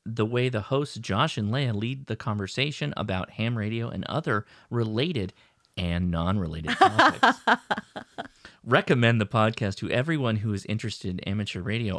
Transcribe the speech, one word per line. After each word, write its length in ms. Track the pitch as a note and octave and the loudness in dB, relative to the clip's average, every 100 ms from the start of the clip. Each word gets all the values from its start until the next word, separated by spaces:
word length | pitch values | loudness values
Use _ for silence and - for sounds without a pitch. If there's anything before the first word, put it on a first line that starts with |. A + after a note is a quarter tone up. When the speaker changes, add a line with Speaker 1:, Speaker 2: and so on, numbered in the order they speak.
| - | -8
Speaker 1:
the 200 | A#2 A2 | -2 0
way 200 | B2 B2+ | 2 0
the 120 | A#2 | 0
hosts 360 | G2+ C3+ D3 - | -2 -2 -2 -6
Josh 400 | A2+ G2+ D#3 - | -2 0 0 0
and 120 | G#2 | -2
Leia 220 | B2+ C3+ | 0 0
lead 320 | G#2 A#2 C3+ C3+ | 0 -2 -6 -6
the 100 | A2 | -6
conversation 800 | - G#2 G2 - C#3+ C#3+ D3 - | -4 -4 -4 -2 -4 -2 -6 -4
about 360 | G2+ F#2 - | -2 -2 -4
ham 260 | - A2+ A#2+ | -4 -2 -2
radio 320 | G#2 A2+ A#2 | -2 -4 -4
and 140 | F#2 - | -6 -4
other 400 | B2+ E3 G#2+ - - _ | -4 0 -2 -2 -14 _
related 640 | A#2+ A2 G#2+ D#3 D3 F#2+ - _ _ _ - | -2 0 0 0 -2 -4 -8 _ _ _ -4
and 360 | F2 E2+ F2+ | -2 0 0
non-related 600 | E2+ E2+ G#2 E2+ D#2+ D#2+ | 2 2 0 -2 -4 -4
topics. 680 | - F#4+ - D4 - A#3+ C4+ - | 4 4 6 4 6 2 4 2
Speaker 2:
<laughs> 1160 | B3 - - - - - - - - - - | 0 0 -6 -6 -14 -14 -14 -16 -18 -20 -16
Speaker 1:
Recommend 560 | - C#3 - C3+ A#2 A#2 | 2 2 4 4 6 4
the 60 | G2+ | 2
podcast 520 | A#2 A2 - G2+ F#2+ | 4 2 2 -4 -2
to 120 | F#2+ | -2
everyone 480 | A#2 D3 D#3+ B2 A2 | 0 0 0 0 0
who 160 | G#2+ | 0
is 120 | G2+ - | -2 -2
interested 440 | G#2+ A2 - G2 | -4 -4 -6 -6
in 100 | F2+ | -6
amateur 400 | - G2+ G2+ F#2 | -4 -2 -4 -6
radio. 360 | F2+ A2+ A2+ | -4 -2 -2